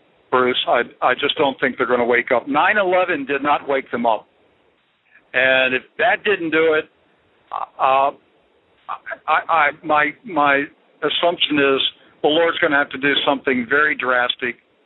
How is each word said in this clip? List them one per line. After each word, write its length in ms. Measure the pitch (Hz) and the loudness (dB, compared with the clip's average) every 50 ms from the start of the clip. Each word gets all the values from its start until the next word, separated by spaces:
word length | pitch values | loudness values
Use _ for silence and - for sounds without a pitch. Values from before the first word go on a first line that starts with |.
| _ _ _ _ _ - | _ _ _ _ _ -2
Bruce. 340 | - 127 127 123 123 - - | 0 2 2 2 0 -2 -2
I, 140 | 175 151 123 117 120 - - | 0 0 0 0 -2 -4 -2
I 120 | 170 135 127 | 0 0 0
just 200 | 120 143 139 - | 0 -2 -4 -2
don't 220 | - 151 139 135 - | 0 0 -2 0 -2
think 180 | 143 131 123 | -4 -4 -2
they're 100 | - 131 | -2 -2
gonna 180 | 117 123 120 120 | 0 0 0 2
wake 260 | 117 123 120 117 - | 2 0 0 0 0
up. 160 | 131 117 - | 0 -2 0
Nine 300 | - 135 147 170 190 214 | -2 0 0 2 2 2
eleven 480 | 214 196 180 180 180 185 180 175 143 139 | 0 0 2 2 0 0 0 -2 -4 -4
did 160 | 127 143 139 | -4 -4 -2
not 260 | 135 147 143 - - | 0 0 0 0 0
wake 220 | 139 139 135 131 - | -2 -2 -2 -4 -4
them 160 | - 120 120 | -4 -2 0
up. 220 | 117 110 104 - _ _ _ _ _ _ _ _ _ _ _ _ _ _ _ _ _ _ _ _ _ - | 0 0 0 -4 _ _ _ _ _ _ _ _ _ _ _ _ _ _ _ _ _ _ _ _ _ -2
And 400 | 127 131 131 131 131 131 127 127 | 0 2 2 2 2 2 0 -2
if 100 | 123 - - _ | -4 -6 -8 _
that 260 | - 151 175 202 - - | -2 0 0 0 -2 -2
didn't 280 | 208 202 180 170 160 | -2 -2 -2 -2 -2
do 220 | 151 160 160 160 156 | 0 2 2 2 2
it, 120 | 156 165 - _ _ _ _ _ _ _ _ _ _ _ - | 0 -2 -6 _ _ _ _ _ _ _ _ _ _ _ -12
uh, 600 | - - - - _ - 160 131 135 135 135 143 139 - _ _ _ _ _ _ _ _ _ _ _ _ _ - - - - - 330 - - | -10 -10 -10 -10 _ -2 0 2 2 2 2 0 -2 -6 _ _ _ _ _ _ _ _ _ _ _ _ _ -14 -14 -14 -12 -14 -14 -10 -4
I, 120 | - 156 180 - - | -2 -2 -2 0 0
I, 200 | 165 160 147 143 147 - - | 0 2 2 0 -2 -4 -4
my, 280 | 156 151 151 147 151 147 - - | 0 0 0 0 0 -4 -8 -12
my 400 | - 175 147 147 143 139 139 143 170 _ _ _ _ _ - | -6 -2 0 2 2 2 2 0 -4 _ _ _ _ _ -6
assumption 560 | - 147 - - - 170 175 - - - 147 | -4 -4 -2 0 0 0 0 0 -2 -2 0
is 240 | 147 139 139 135 135 - - - _ _ _ _ _ | 2 2 2 2 0 0 -4 -6 _ _ _ _ _
the 60 | - | 0
Lord's 320 | 151 151 165 170 165 165 - | 0 2 2 2 0 0 0
gonna 180 | 175 156 147 | 0 2 2
have 120 | 139 143 139 | 2 0 -2
to 60 | - 135 | -4 -2
do 140 | 135 143 139 - - | 0 0 0 0 0
something 400 | 151 143 127 - 143 131 123 120 | 0 0 0 0 -2 -2 -2 -2
very 280 | 110 135 143 151 151 147 | 0 0 2 2 0 -2
drastic 640 | 127 127 127 127 123 123 120 - - 127 120 117 _ _ _ _ _ _ | -2 -2 -2 0 0 0 -2 -4 -6 -8 -8 -8 _ _ _ _ _ _